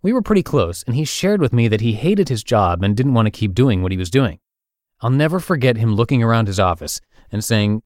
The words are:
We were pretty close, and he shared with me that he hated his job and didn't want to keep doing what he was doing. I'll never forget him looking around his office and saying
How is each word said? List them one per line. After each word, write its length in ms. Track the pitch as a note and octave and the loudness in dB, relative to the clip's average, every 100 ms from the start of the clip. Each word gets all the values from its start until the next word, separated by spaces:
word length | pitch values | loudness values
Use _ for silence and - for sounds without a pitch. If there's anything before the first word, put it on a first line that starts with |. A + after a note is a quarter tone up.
We 100 | F#3 | 0
were 100 | B3+ | -2
pretty 200 | G#3 G#3+ | 2 0
close, 400 | - C#3+ F2 E2+ | 2 -2 -2 -6
and 140 | - B2 | -4 -4
he 80 | |
shared 360 | D3+ - F#3 G#3 | -4 -2 0 2
with 120 | C3+ | 2
me 160 | A#2+ A#2 | 2 2
that 120 | G#2+ | 2
he 120 | A2+ | 0
hated 360 | G#2+ C#3+ G#3 F3 | -2 0 0 0
his 140 | A#2 | -2
job 400 | - A2 F#2 F2 | 0 2 2 0
and 140 | G2 G#2 | 0 0
didn't 180 | C3+ | 2
want 120 | A#2+ G#2+ | 2 0
to 40 | |
keep 240 | - G#2+ | 0 -4
doing 260 | F#2 C3+ F#2+ | 2 2 2
what 120 | F#2 | -2
he 60 | F#2 | -4
was 120 | F2+ | 0
doing. 300 | C3+ B2 D#2+ _ _ _ _ _ _ | 0 0 -4 _ _ _ _ _ _
I'll 100 | A#2 | -2
never 280 | C3 D#3 F3+ | 0 0 -2
forget 380 | - E3 B2+ A#2 | -2 0 0 2
him 180 | A2+ | 0
looking 260 | G#2 A#2 C3+ | 2 2 2
around 280 | A2+ A2+ G#2+ | 2 2 0
his 100 | F#2+ | 0
office 420 | F#2 E2+ - - _ _ - | 0 0 -6 -12 _ _ -10
and 140 | G#2 | -8
saying 380 | - A2+ G#2 G#2+ | -2 0 0 -2